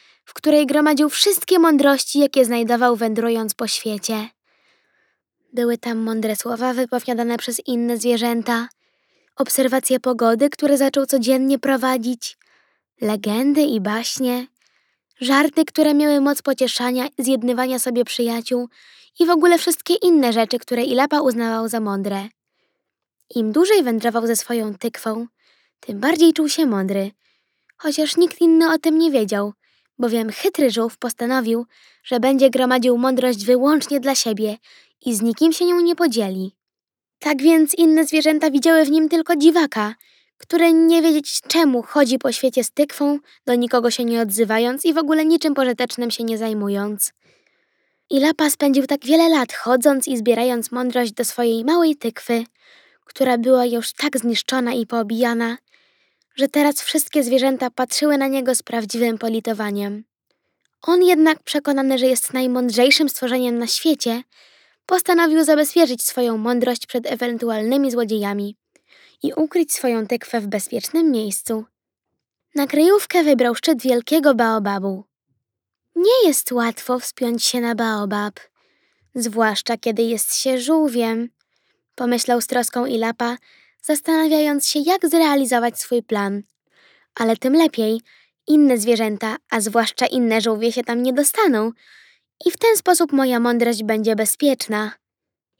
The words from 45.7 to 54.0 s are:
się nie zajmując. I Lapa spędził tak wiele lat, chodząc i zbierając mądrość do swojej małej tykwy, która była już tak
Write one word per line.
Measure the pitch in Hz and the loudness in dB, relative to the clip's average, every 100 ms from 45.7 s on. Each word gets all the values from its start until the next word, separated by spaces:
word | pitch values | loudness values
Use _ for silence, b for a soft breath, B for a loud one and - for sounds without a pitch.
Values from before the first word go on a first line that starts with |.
| 240 247 - 240 | 0 -4 -4 -6
się | - | -6
nie | 226 220 | -4 -4
zajmując. | 226 214 202 202 208 208 - - _ _ _ _ _ _ _ _ _ | -4 -4 -2 -2 -4 -4 -6 -8 _ _ _ _ _ _ _ _ _
I | 277 | 0
Lapa | 294 311 302 | 2 2 0
spędził | - 285 269 262 | 0 2 2 0
tak | 285 240 | -2 2
wiele | 320 330 | 4 4
lat, | 311 247 | 2 0
chodząc | - - 247 285 277 262 | -6 0 2 4 2 0
i | 247 | -2
zbierając | 220 233 247 240 226 | 0 0 0 -2 -4
mądrość | 247 254 240 233 | -6 -4 -2 -4
do | 208 233 | -4 -6
swojej | - 233 226 233 | -2 -2 -2 0
małej | 339 330 294 | 2 2 0
tykwy, | 233 - - 233 233 b b b b b _ | -6 -8 -4 -4 -4 b b b b b _
która | - 254 240 | -2 0 2
była | 240 254 247 | 4 4 2
już | 233 226 | -2 -6
tak | - | -6